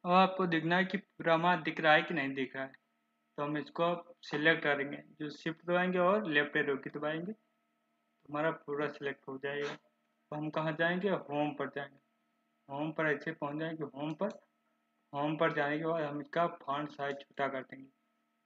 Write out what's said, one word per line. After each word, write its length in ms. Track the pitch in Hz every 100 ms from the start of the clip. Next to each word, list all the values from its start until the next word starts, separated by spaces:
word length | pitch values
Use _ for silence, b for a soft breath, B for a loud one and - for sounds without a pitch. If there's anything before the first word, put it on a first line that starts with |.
अब 60 | 180
आपको 340 | 180 185 185 185
देखना 280 | 165 160 175
है 80 |
कि 140 | 185 190
पूरा 360 | - - 170
हमारा 260 | 160 175 175
दिख 180 | 156 156
रहा 120 | 160
है 80 | 156
कि 120 | 165
नहीं 200 | 170 139
दिख 220 | 135 127 135
रहा 80 |
है, 80 | 135 - _ _ _ _ _ -
तो 40 |
हम 140 | 147 151
इसको 240 | 139 -
अब 280 | 170 170 - -
select 380 | - 151 156 160
करेंगे, 340 | 151 139 139 147 - -
जो 100 | 151
shift 320 | - 165 160 170
दबाएंगे 320 | 180 180 180
और 280 | 180 208 190
left 280 | 147 147 156
arrow 200 | 143 135
की 120 | -
दबाएंगे, 420 | 147 151 160 180
तो 960 | 220 _ _ _ _ _ _ _ _ -
हमारा 220 | 147 160 156
पूरा 280 | - 143 147
select 380 | 143 139 139 -
हो 80 | 135
जाएगा। 360 | 139 143 143
तो 600 | 151 _ _ _ _ _ 147
हम 140 | 151
कहाँ 220 | 160 160
जाएंगे, 340 | 156 170 180 196
home 440 | 170 - 147 147
पर 160 | 135 135
जाएंगे, 280 | 139 139 - _ _ _ _ _ _ -
home 240 | 139 160
पर 140 | 156 156
ऐसे 240 | 143 165
पहुँच 240 | 156 147 151
जाएंगे, 260 | 160 160 -
home 280 | 135 151
पर, 140 | 156 208 - _ _ _ _ _ _ _
home 240 | 143 151 156
पर 180 | 160
जाने 240 | 156 143 151
के 60 | 160
बाद 160 | 165
हम 180 | 147 147
इसका 260 | 139 165 170 170
font 320 | - 143 151
size 240 | - 143 139
छोटा 300 | - - 135
कर 140 | 135
देंगे 240 | 123 135 135 _ _ _ _ _